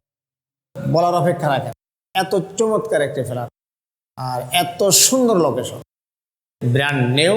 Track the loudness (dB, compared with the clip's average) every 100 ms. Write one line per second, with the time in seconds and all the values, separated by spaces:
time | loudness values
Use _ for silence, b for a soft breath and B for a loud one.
0 | -10 _ _ _ _ _ _ -8 0 2
1 | 2 2 0 0 -2 -2 -4 -12 _ _
2 | _ -6 -2 -2 -2 -2 0 -2 -2 -2
3 | -2 -4 -6 -6 -8 -14 _ _ _ _
4 | _ -10 -6 -6 -2 -2 -2 0 2 4
5 | 4 4 4 2 2 0 -6 -10 -16 _
6 | _ _ _ _ _ _ 0 2 2 0
7 | 2 2 2